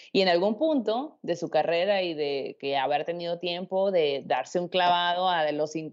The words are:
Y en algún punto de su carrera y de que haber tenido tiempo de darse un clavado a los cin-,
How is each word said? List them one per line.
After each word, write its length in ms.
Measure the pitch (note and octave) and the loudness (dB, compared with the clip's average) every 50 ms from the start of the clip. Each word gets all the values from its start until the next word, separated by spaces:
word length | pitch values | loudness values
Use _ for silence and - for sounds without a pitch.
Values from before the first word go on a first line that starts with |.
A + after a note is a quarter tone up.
| - - - | -10 -2 0
Y 100 | F#3 F#3+ | 2 4
en 60 | F#3 | 4
algún 280 | E3+ F3 F#3 G#3 A3 A3 | 4 4 4 2 0 2
punto 600 | D4+ D#4+ D#4 C#4 G#3+ G#3+ G#3+ A#3+ C#4 D#4+ - _ - | 0 2 2 2 0 0 -2 -2 -4 -8 -12 _ -4
de 140 | - E3+ | -4 -4
su 140 | D#3+ E3+ D#3 | -4 -2 -2
carrera 520 | - D#3 D3+ D#3 E3+ E3+ F3 G3 G#3 G3 F#3 | 0 0 2 2 2 2 2 2 2 0 0
y 120 | F3 E3 | -2 -2
de 420 | D3 D3+ C#3+ C#3 C3+ B2+ A#2 - - | -2 -2 -2 -2 -4 -4 -6 -10 -8
que 160 | - C#3 C#3 C#3 | -4 -2 -2 0
haber 260 | C3+ C3+ D3 D3 D#3 | 0 0 0 -2 -2
tenido 340 | E3 E3+ F3 E3+ E3+ F3 E3+ | -2 -6 -6 -4 -6 -6 -4
tiempo 520 | F3 F3 F3 F3 F#3 F3+ F#3+ F#3+ F#3+ G3+ | -4 -6 -6 -6 -6 -4 -2 0 0 2
de 320 | F#3+ F3 D#3 C#3+ C#3 C3+ A#2+ | 2 2 2 2 0 -2 -2
darse 320 | B2+ C#3+ B2+ C3 - - F3+ | -2 -2 -2 -2 -2 -2 -2
un 80 | F3+ E3+ | -2 0
clavado 600 | F3 F#3 F3+ F3 F3 F3 F3 F3 F3 F3 F#3 F#3 | 0 2 4 4 4 4 2 0 0 0 0 2
a 220 | F3+ E3+ D#3 D3+ D3 | 2 2 2 0 0
los 220 | D3 D3+ D3+ D#3 | 0 -2 -2 -4
cin-, 180 | D#3+ D#3 D#3 | -6 -8 -8